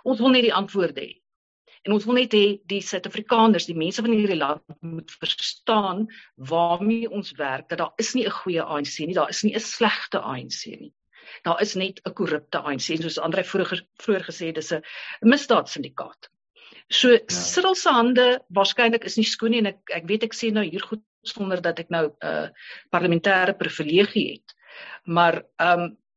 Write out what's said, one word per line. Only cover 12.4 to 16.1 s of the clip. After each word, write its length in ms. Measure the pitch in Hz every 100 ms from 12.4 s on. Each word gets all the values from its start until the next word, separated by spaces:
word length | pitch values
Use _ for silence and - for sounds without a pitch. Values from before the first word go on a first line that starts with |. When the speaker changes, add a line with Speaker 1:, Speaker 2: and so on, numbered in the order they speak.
| - 139
Speaker 1:
A 140 | 147
N 60 | 135
C, 120 | -
en 120 | 160
soos 180 | 160 160
André 240 | 165 180
vroeger, 420 | - 190 180 175 - -
vroeër 240 | - 190
gesê 220 | 185 - 165
het, 80 | 160
dis 160 | 156
'n 80 | 160 - - - -
misdaadsyndikaat. 1080 | 226 285 - 196 - 147 139 - -